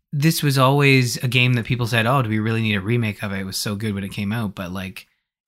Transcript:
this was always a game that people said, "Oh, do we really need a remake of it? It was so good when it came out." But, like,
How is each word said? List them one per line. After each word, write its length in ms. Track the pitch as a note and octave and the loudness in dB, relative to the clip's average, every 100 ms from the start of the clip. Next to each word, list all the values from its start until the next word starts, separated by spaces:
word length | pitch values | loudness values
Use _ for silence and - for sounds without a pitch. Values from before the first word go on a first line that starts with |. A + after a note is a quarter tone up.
| _ | _
this 280 | D3+ D3+ E3 | 0 0 2
was 160 | D3 C3+ | 0 4
always 600 | C3 C#3+ C#3+ C3+ B2 A2 | 4 6 6 6 4 -2
a 100 | C3 | 0
game 260 | B2+ B2 | 2 2
that 120 | B2 G#2 | 2 0
people 200 | B2 A#2 | -2 0
said, 200 | A#2 A2 | 0 2
"Oh, 160 | C#3 | 2
do 80 | A#2 | 0
we 100 | G#2+ | -2
really 220 | A2 A2+ | 0 0
need 140 | A2+ G#2 | 0 0
a 60 | |
remake 400 | F#2+ A#2+ A2 G2 | 0 0 -2 -4
of 80 | G#2 | -6
it? 60 | G2 | -6
It 40 | F#2+ | -8
was 120 | F#2 | -8
so 180 | A2+ G2+ | -6 -4
good 180 | A2 | -4
when 100 | G2 F#2+ | -4 -6
it 60 | |
came 180 | F2+ G2+ | -6 -4
out." 240 | A#2 G#2+ F#2 | -4 -6 -6
But, 160 | F2+ | -10
like, 340 | F#2+ F#2 - - _ _ _ | -10 -12 -14 -20 _ _ _